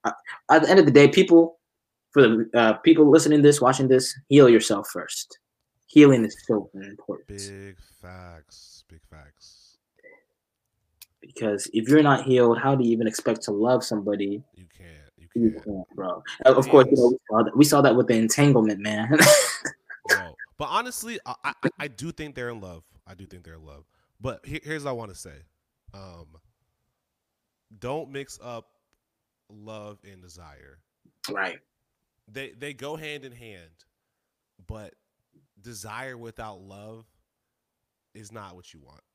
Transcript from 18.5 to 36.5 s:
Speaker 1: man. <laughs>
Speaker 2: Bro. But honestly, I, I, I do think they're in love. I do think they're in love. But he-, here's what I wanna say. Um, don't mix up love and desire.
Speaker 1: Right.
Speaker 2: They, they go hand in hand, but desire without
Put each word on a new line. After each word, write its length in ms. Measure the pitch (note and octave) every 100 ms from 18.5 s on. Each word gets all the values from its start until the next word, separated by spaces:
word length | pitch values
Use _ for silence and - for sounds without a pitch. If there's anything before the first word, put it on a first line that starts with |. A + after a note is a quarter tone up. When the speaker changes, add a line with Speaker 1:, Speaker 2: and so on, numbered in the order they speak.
| B2 A2 G2
Speaker 1:
man. 300 | G#2 G#2+ A#2
<laughs> 1000 | D3+ D5 D5 - - - - _ - -
Speaker 2:
Bro. 280 | G#4+ - C#3 - _
But 120 | D3
honestly, 500 | F#3 B3 - A3 A3+ -
I, 80 | -
I, 120 | - - - -
I 80 | D3
do 240 | G#2+ D#3+
think 240 | D#3 D3+ C3
they're 140 | A#2+
in 100 | A#2
love. 240 | F#2+ E2+ _ _ _
I 60 |
do 120 | F#2 F#2+
think 160 | F2+
they're 120 | E2+
in 100 | D#2+
love. 220 | D#2 C#2+ _ _ _ _
But 260 | B2+ A2+ -
he-, 140 | D#3
here's 220 | D3 D#3
what 60 | C#3+
I 20 |
wanna 240 | B2 G#2+ F2+
say. 260 | F#2 C#2+ D#2+ _ _ _ _
Um, 340 | G2 F#2+ E2+ D#2 D#2 _ _ _ _ _ _ _ _ _ _ _ _ _ G#2+
don't 340 | A#2+ D3+ D3
mix 280 | C#3 C#3 -
up 280 | A#2+ A#2 _ _ _ _ _ _ _ _ _
love 480 | G#2 G#2+ G#2+ G#2 G#2 G2
and 140 | F#2+
desire. 560 | F2+ E2+ E2 C#2+ C#2 D2 _ _ _ _ -
Speaker 1:
Right. 300 | G2+ F#2+ - _ _ _ _ _ _ _
Speaker 2:
They, 260 | A2 C3+ A#2
they 140 | C#3+
go 240 | C3 C#3 D#3
hand 280 | D#3 D3 C3
in 60 |
hand, 360 | A#2+ A#2 F#2 E2 E2 _ _ _ _ _ _ _ _ F2+
but 280 | A2 G2 _ _ _ _ _ _ _
desire 560 | G2+ G#2+ G#2+ A2 C3 A#2+
without 460 | A#2 A2 A2